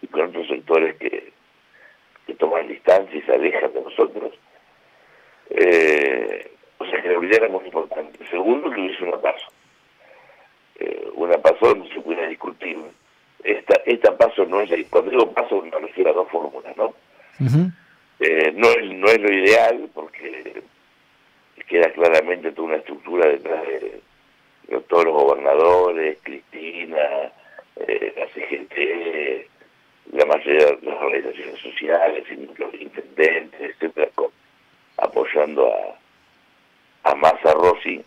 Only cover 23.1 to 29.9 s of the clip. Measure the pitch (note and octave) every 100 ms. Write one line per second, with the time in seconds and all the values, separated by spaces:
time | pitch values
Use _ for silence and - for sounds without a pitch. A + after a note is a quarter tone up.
23.1 | F2 D#2+ C#2+ D2+ D#2 C#2+ C2+ G1+ - _
24.1 | _ _ _ _ _ - - - E2+ E2
25.1 | D#2 C#2 C#2 C#2 C#2+ E2+ F2+ F2+ E2 D#2
26.1 | D#2 - C#2 _ E2 E2 E2+ E2+ D#2+ D2
27.1 | C#2 C#2+ _ _ - _ - - A1 G1+
28.1 | - - - - C#2+ - - D2+ E2+ E2+
29.1 | D2+ C#2+ B1+ - _ _ _ _